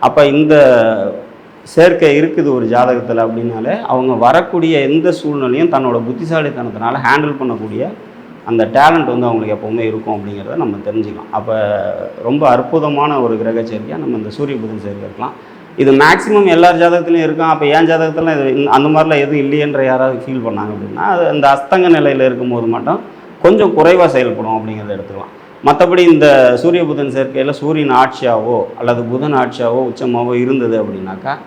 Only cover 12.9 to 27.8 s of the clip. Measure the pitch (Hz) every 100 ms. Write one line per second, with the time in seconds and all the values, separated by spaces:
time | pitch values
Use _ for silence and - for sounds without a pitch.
12.9 | 143 147 143 120 110 113 113 113 110 110
13.9 | 156 143 117 104 104 143 131 110 107 101
14.9 | 101 101 95 123 - - - - - 135
15.9 | 135 151 180 220 208 196 165 170 170 170
16.9 | 175 165 170 160 156 160 156 147 151 165
17.9 | 165 160 160 165 151 135 131 143 127 143
18.9 | 156 156 151 139 151 139 147 147 139 131
19.9 | 131 131 123 - 131 113 104 104 107 101
20.9 | 104 95 180 165 151 139 139 - 190 180
21.9 | 165 143 135 131 123 123 120 113 113 113
22.9 | 180 - - - - 170 214 202 160 156
23.9 | 180 170 135 123 107 110 113 110 107 104
24.9 | 98 98 98 95 - - - 139 143 175
25.9 | 180 175 156 151 139 127 123 165 175 170
26.9 | 147 143 127 131 131 135 143 143 156